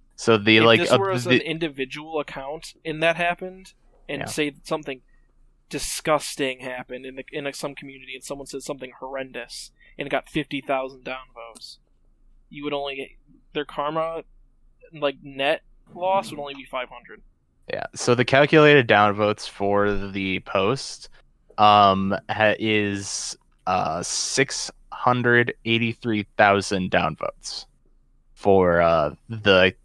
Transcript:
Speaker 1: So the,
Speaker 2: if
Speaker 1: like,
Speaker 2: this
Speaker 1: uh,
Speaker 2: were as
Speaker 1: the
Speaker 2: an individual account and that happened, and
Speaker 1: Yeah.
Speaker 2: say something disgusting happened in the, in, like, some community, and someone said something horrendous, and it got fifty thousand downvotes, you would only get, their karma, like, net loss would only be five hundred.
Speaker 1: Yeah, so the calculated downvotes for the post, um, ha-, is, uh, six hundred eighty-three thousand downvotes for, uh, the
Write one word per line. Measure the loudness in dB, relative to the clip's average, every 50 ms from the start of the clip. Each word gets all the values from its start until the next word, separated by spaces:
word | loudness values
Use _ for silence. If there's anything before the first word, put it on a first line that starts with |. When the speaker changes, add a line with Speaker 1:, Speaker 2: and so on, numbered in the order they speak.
| _ _ _
Speaker 1:
So | -2 2 2 2
the, | 4 6 6 6
Speaker 2:
if | 8 8
Speaker 1:
like, | 8 6 6
Speaker 2:
this | 6 4
Speaker 1:
uh, | 4 4
Speaker 2:
were | 4 0
as | -2 -2 0
Speaker 1:
the | 2 2
Speaker 2:
an | 2
individual | 2 -2 -6 -6 -6 -8 -6 -8 -8 -8 -8 -12 -12 -8 -6 -6
account | -6 -6 -10 -12 -12 -10 -12 -12 -14 -18 -20 _ -10
and | -10 -6 -2 0
that | 0 0
happened, | 0 -2 -4 -4 -6 -10 -14 -14 -18 -20 -20 _ _ _ _ _ _ _ -12
and | -10 -8
Speaker 1:
Yeah. | -8
Speaker 2:
say | -6 -4 -2 -4 -4 -4 -10 _
something | -6 -6 -6 -6 -10 -14 -14 _ _ _ _ _ _ _ _ _ _ _ _ _ _
disgusting | -8 -8 -6 -6 -8 -6 0 0 0 0 0 -6 -6 -4 -4 -4 -4 -8
happened | -10 -12 -12 -12 -12 -12 -14 -14 -14
in | -14 -16
the, | -16 -16 -12
in, | -10 -8 -8
like, | -8 -8
some | -8 -10 -10 -10
community, | -14 -18 -18 -20 -20 -18 -18 -16
and | -16 -12
someone | -12 -12 -12 -12
said | -12 -14 -12 -10
something | -10 -10 -10 -12 -16 -16 -16
horrendous, | -14 -10 -10 -10 -10 -10 -12 -14 -14 -14 -16 -16 -18 -18 _ _ _ _ -12
and | -10 -6
it | -4
got | -4 -4 -4
fifty | -4 -6 -6 -6 -4 -8 -8
thousand | -4 -2 -2 -2 -2 -6 -10 -12 -12
downvotes, | -12 -12 -12 -14 -18 _ -18 -18 -18 -18 -20 -20 -20 -20 _ _ _ _ _ _ _ _ _ _ _ _ _ _ _
you | -16 -10 -8
would | -6 -6
only | -6 -6 -8 -8
get, | -10 -12 -14 -16 _ _ _ _ _ _ _ -8
their | -8 -8
karma, | -6 -6 -6 -6 -4 -4 -4 -4 -4 -8 -10 -12 _ _ _ _ _ _ _ _ _ _ _ _ _
like, | -8 -4 -4 -4 -4 -6
net | -12 -14 -6 -2 0 0 0 -2 -6 _ _ _ _ _ -10
loss | -4 -2 0 0 0 0 -4
would | -10 -12
only | -12 -12 -14
be | -14 -14
five | -10 -8 -8 -8 -8
hundred. | -12 -20 -20 -20 -20 -20 -20 _ _ _ _ _ _ _ _ -10
Speaker 1:
Yeah, | -8 -8 -8 -10 -10
so | -4 0 0 2
the | 2 2
calculated | 4 4 4 4 6 6 6 8 8 8 6 6 6
downvotes | 4 4 4 4 2 2 0 0 0 -2 -8
for | -14 -8 -4 -2 0 0 2 0 0 0
the | -2 -4 -6 -6 -6 -4 -4 -4 -6
post, | -6 -4 -2 0 0 0 -2 -4 -6 -12 -14 -16 -18 -20 -20 -20 _ _ _ _ _ _ _ 4
um, | 6 8 8 8 8 6 4 2 0 -2 -4 -6 -6 -8
ha-, | -2 2 2 2 2 0
is, | 0 0 0 0 0 -2 -4 -6 -8 -8 -10 -10 -10 -10 -12 -16 _ _ _ _ _
uh, | -2 -2 -2 -2 -2 -4 -6
six | -6 -6 -6 -6 -6 -4 -2 -2 -2 -2 -4 -8 -10 -12 -14 _ _ _
hundred | -14 -2 0 0 0 2 2 4 4 4 4 2 -4 -6 -4
eighty-three | -2 -2 0 -2 -4 -6 -6 -4 -4 -2 -4 -4 -4 _
thousand | 4 4 4 4 2 0 -2 -4 -4 -2 0
downvotes | 0 0 0 0 -4 -6 -8 -10 -10 _ -14 -14 -14 -14 -16 _ _ _ _ _ _ _ _ _ _ _ _ _ _
for, | _ 2 4 4 4 4 4 4 4
uh, | 4 4 4 2 0 -2 -4 -10 _ -14
the | -14 0 2 4 6 6 6 4 2 -2